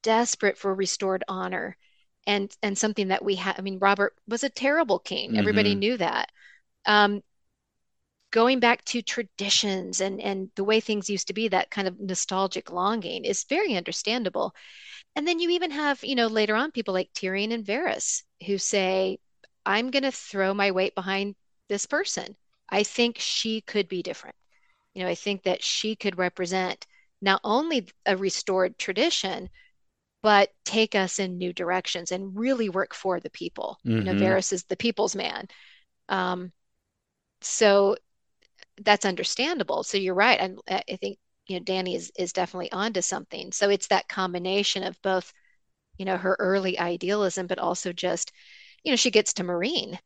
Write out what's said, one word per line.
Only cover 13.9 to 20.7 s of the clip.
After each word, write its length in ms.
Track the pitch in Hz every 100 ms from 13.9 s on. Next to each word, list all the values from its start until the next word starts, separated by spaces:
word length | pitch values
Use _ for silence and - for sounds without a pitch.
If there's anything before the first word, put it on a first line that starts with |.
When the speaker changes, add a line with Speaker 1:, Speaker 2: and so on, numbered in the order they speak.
| 175 - 240 196 - - - - - - - _ 294
Speaker 1:
And 120 | 302
then 120 | 339
you 100 | 339
even 220 | 349 349
have, 300 | 285 294 269
you 120 | - 254
know, 120 | 226
later 280 | 220 214 214
on 160 | 302
people 220 | 247 208
like 180 | 185 185
Tyrion 380 | - 185 196 214
and 120 | 233 196
Varys 580 | 233 349 - - - _ _ 175
who 100 | 196
say, 600 | - 202 185 190 190 196 _ _ _ _ -
"I'm 260 | 208 254
gonna 200 | 277 269
throw 420 | - - 196 190
my 180 | 202 202